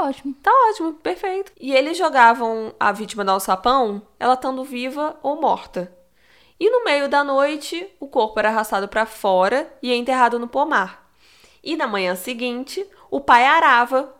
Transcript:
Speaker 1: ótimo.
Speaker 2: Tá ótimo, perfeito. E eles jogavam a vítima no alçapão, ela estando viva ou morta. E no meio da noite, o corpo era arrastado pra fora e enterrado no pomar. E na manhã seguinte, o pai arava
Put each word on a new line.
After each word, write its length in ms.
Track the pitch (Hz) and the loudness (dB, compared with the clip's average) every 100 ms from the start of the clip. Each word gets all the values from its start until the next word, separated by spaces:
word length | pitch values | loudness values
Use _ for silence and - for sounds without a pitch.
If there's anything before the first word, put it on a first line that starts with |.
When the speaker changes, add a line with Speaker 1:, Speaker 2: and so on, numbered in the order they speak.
Speaker 1:
ótimo. 320 | 285 269 285 262 | -2 -4 -10 -4
Speaker 2:
Tá 80 | 392 523 453 | 2 4 4
ótimo, 240 | 427 330 | 2 -6
perfeito. 580 | 311 - 359 392 381 392 - | -6 -6 -6 -6 -6 -8 -12
E 140 | 254 | 0
eles 240 | 262 294 339 | 0 0 0
jogavam 760 | 330 262 233 254 226 226 220 - | 0 6 6 6 0 -4 -8 -2
a 120 | 208 | -2
vítima 320 | 202 202 208 | -2 -6 -4
no 80 | 196 | -2
alçapão, 720 | 196 202 190 240 269 226 202 - - | 0 0 0 2 2 0 -4 -12 -2
ela 140 | 247 | 0
estando 300 | 254 262 262 | 0 -2 -6
viva 520 | 262 247 254 285 302 311 | -8 -8 -6 -4 -6 -4
ou 160 | 269 302 | -6 -2
morta. 520 | 262 - - 185 180 - _ _ _ _ _ - | 0 -2 -4 -10 -10 -14 _ _ _ _ _ -2
E 100 | 381 | 0
no 140 | 494 | 2
meio 240 | 440 285 277 | 2 0 0
da 140 | 285 | 0
noite, 640 | 285 269 285 302 - 339 370 _ | 0 2 0 -2 -8 -10 -12 _
o 80 | 277 | -6
corpo 300 | - 220 220 | -2 -2 0
era 100 | 214 | 0
arrastado 380 | 220 220 202 196 | 0 -2 -4 -2
pra 180 | 214 220 | -2 -4
fora 680 | - 202 185 190 254 320 - | -2 0 2 2 0 -4 -8
e 120 | 247 | -4
enterrado 440 | 240 247 254 240 240 | -2 0 2 2 2
no 100 | 240 | -4
pomar. 600 | 262 302 247 190 - _ _ _ _ _ _ | -2 0 0 -2 -8 _ _ _ _ _ _
E 120 | - 311 | -8 -4
na 120 | 269 | -2
manhã 280 | 202 185 185 | -2 -2 -4
seguinte, 720 | 247 240 247 240 269 - 392 _ _ | -8 -6 -6 -6 -8 -10 -12 _ _
o 100 | 277 | -4
pai 240 | 277 240 262 | 4 6 6
arava 680 | 330 311 240 247 262 294 | 4 6 4 2 -2 -4